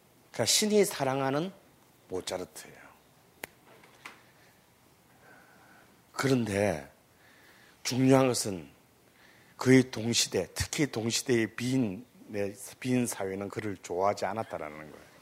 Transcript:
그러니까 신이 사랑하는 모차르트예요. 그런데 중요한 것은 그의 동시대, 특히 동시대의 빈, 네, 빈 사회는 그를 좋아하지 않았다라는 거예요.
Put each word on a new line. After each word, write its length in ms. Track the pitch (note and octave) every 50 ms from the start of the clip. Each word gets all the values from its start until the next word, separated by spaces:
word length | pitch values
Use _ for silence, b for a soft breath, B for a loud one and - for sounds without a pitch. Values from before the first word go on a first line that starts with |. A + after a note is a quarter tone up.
| _ _ _ _ _ _
그러니까 140 | - - A#2
신이 400 | G#2 - - A3 G#3 G#3 G#3 F#3+
사랑하는 680 | F3 - - C#3+ C3 C3 C#3 C3+ C3+ C3+ D3 E3+ F#3+ F#3 - - _ _ _ _ _ _ _ _ -
모차르트예요. 720 | F#2 F#2 E2+ - F#2+ F2+ F2+ - - - - D2 C#2+ - - - - - _ _ _ _ _ _ _ _ - - - _ _ B B B B B B B B B B B B B B B B B B B B B B _ _ _ _ _ _ _ B B B B B B B B B B B B B B B B B B B _ -
그런데 760 | - - C3 C3+ B2 A2+ G2+ G2 G2 G#2 G2+ E2+ D2 C#2 - - _ _ _ B B B B B B B B B B B B B B B
중요한 440 | - B2 B2 C3 C3 C3+ C3 C3+ B2+
것은 420 | A#2 - - A2 F#2+ F2 D2+ C2+ - _ _ _ _ _ _ b b b b b b b b b b b
그의 340 | - B2+ C3 C3 B2+ B2+
동시대, 580 | - A2+ A2 A#2+ A#2 - - - - G2+ F2 - -
특히 360 | - - - - - D3+ B2+
동시대의 680 | - - F2 A#2 G#2+ - - - B2 A#2 A2+ G#2+ -
빈, 500 | - A#2 B2+ C3 C3+ B2 G#2 F2+ G#2+ B2+ - _ - - -
네, 260 | A2 G#2 G2+ G2+ G#2 - - - - -
빈 260 | - B2+ B2+ B2 B2
사회는 440 | A2 - - G2 F#2+ F#2+ G2 G2+ G2
그를 280 | - - A2 G#2+ G2 -
좋아하지 480 | - - F2 F2 F#2+ G2+ G#2 F#2+ G#2
않았다라는 520 | F#2 G2 A2+ A2 - - E2 D#2 D2+ D2+ D#2
거예요. 320 | D#2 D#2 - D#2 - - - -